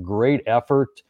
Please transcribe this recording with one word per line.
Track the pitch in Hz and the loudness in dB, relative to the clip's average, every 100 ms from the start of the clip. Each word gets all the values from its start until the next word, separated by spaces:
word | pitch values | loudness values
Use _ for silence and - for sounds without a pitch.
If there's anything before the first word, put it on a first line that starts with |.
great | 87 104 127 143 - | -8 -2 0 0 0
effort | 117 - 139 135 - _ | -2 0 0 0 -6 _